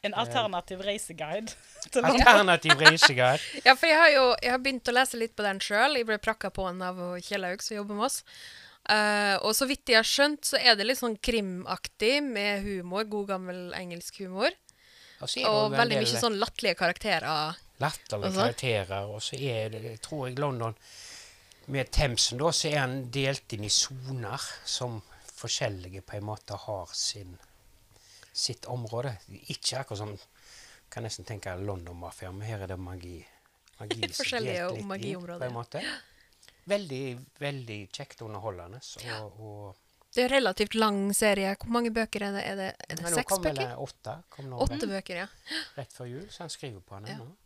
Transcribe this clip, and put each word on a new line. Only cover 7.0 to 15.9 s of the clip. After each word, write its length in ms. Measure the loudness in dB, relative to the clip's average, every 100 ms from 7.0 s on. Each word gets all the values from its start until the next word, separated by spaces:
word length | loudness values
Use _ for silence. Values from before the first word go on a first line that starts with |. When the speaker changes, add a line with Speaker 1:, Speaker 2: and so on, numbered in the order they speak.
| -6 -8
Speaker 3:
Kjellaug 420 | -6 -4 -4 -4
som 140 | -6 -6
jobber 200 | -6 -2
med 60 | -2
oss. 140 | -2 -10 -20 -18 -20 -20 -20 2
Eh, 460 | 4 4 4 2 2
og 80 | 2
så 140 | 2 0
vidt 240 | -2 4
jeg 80 | 4
har 80 | 6
skjønt, 400 | 4 4 2 0
så 100 | 4
er 200 | 6 6
det 60 | 4
litt 140 | 2
sånn 160 | 0 -2
krimaktig 920 | 0 0 0 -6 -6 -6 -8 _ 4 4
med 400 | 2 0 0 0
humor, 400 | -2 -4 -4 -4 -2
god 160 | -2 -2
gammel 320 | -4 -4 -8 -8 -8
engelsk 460 | -8 -10 -12 -12
humor. 320 | -8 0 0 0 _ _ _ -20 -20 -12
Speaker 2:
Og 80 | -6
så 140 | 0
er 20 |
det 80 | 4
Speaker 3:
Og 80 | 4
Speaker 2:
jo 60 | 4
en 80 | 4
Speaker 3:
veldig 180 | 4